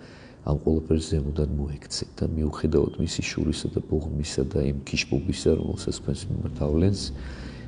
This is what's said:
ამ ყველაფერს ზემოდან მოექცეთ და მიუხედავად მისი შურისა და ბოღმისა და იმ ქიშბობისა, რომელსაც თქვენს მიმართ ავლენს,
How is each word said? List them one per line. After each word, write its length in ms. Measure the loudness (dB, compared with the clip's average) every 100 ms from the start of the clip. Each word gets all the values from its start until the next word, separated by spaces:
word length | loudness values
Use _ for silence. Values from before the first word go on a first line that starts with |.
| -14 -20 -20 -6
ამ 180 | 0 2
ყველაფერს 480 | 4 2 4 2 2
ზემოდან 440 | 0 0 0 0
მოექცეთ 600 | 0 -2 -6 -8 -8 -6
და 140 | -2 -2
მიუხედავად 640 | 0 0 0 4 4 4 2
მისი 260 | -2 -2
შურისა 460 | -2 0 0 0 -2
და 100 | -2
ბოღმისა 600 | 0 0 0 -2 -2 0 0
და 140 | 2
იმ 160 | 0 -2
ქიშბობისა, 680 | -2 -2 0 0 0 2 4
რომელსაც 440 | 4 2 -2 -4 -4
თქვენს 260 | -4 -4
მიმართ 340 | -2 -4 -4 -2
ავლენს, 440 | 2 4 4 2 -4 -8 -10 -10 -12 -12